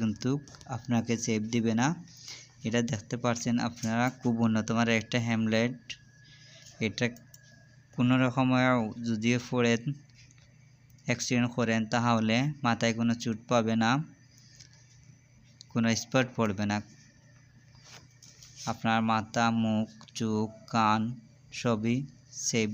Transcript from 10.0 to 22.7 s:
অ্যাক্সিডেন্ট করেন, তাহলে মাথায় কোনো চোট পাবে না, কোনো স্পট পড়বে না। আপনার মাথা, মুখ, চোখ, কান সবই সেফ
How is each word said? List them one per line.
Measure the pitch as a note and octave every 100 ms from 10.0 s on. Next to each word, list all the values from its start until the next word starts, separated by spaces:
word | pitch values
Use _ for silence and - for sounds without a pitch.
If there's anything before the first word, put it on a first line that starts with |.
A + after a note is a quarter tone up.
| - - - - - - - - - - -
অ্যাক্সিডেন্ট | A#2+ - B2 A#2+ B2
করেন, | A#2 A2+ A2
তাহলে | A#2+ A#2+ A#2 A2 A2+ C#3+ D3
মাথায় | A#2+ A#2 A#2 A2+
কোনো | A#2 A#2
চোট | B2 A2 -
পাবে | B2 A2 A2+
না, | A2+ C3+ D#3+ - - - - - - - - - - - _ - - - -
কোনো | A#2+ A2+ A2
স্পট | - C3 B2 -
পড়বে | A2 G2 G#2
না। | G#2 - - - - - - - - - - - - - - - - - - -
আপনার | A2+ A2+ A2+ A2+
মাথা, | A2 G#2+ - A#2 A2+
মুখ, | A2+ G#2+ A2 - - -
চোখ, | A2+ G#2+ G#2+ - -
কান | A#2 G#2+ A2 A2+ C3 - - - -
সবই | B2 A2 A2+ B2 C#3+ - - - -
সেফ | A#2+ G#2+